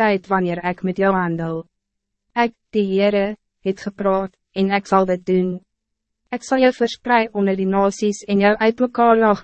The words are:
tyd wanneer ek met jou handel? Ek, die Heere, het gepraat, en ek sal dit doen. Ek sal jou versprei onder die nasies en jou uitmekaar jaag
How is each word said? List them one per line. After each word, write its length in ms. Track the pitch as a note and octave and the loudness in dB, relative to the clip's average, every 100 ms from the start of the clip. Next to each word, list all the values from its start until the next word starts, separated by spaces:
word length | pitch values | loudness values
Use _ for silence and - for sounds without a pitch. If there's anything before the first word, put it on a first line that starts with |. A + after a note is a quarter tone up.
tyd 260 | A3 G3 - | 0 0 -2
wanneer 300 | F#3+ F3+ F3 F3+ | -2 -2 -4 -6
ek 160 | F3+ F#3 | -4 -4
met 140 | F3+ | 0
jou 100 | G3 F#3+ | 0 0
handel? 480 | F3 E3 E3 D#3+ E3 _ _ _ _ _ _ - | 0 -4 -6 -8 -10 _ _ _ _ _ _ -2
Ek, 160 | A#3+ - _ G#3+ | -2 -4 _ -2
die 80 | G3+ | 0
Heere, 460 | F#3+ G3+ G3+ G3 G#3+ _ _ F#3+ | 0 2 0 -2 -6 _ _ -8
het 140 | F#3+ | -6
gepraat, 540 | - G3+ G3 F#3+ F#3+ _ _ | -8 -6 -2 -2 -4 _ _
en 160 | - G3 G3+ | -4 0 -2
ek 100 | G3 | 0
sal 180 | G3 F#3 | 0 2
dit 140 | F3+ F3+ | -2 -2
doen. 240 | F#3 F#3 F3+ - _ _ _ _ _ _ | 0 0 -6 -14 _ _ _ _ _ _
Ek 140 | B3 - | -12 -2
sal 160 | C4 | 2
jou 80 | B3+ B3 | 2 2
versprei 480 | A#3 - A#3+ A#3+ A3+ | -4 -4 0 0 0
onder 220 | G#3 G3 F#3+ | -2 -2 0
die 80 | F#3+ | -2
nasies 560 | G3 G3 G3 G#3 G3+ - | 0 0 0 -4 -4 -2
en 160 | G3+ | 2
jou 80 | G3+ G#3+ | 2 2
uitmekaar 640 | A3 A#3 B3 A#3+ A#3 A3+ | 0 0 -2 2 4 4
jaag 180 | A3 G3+ | 4 0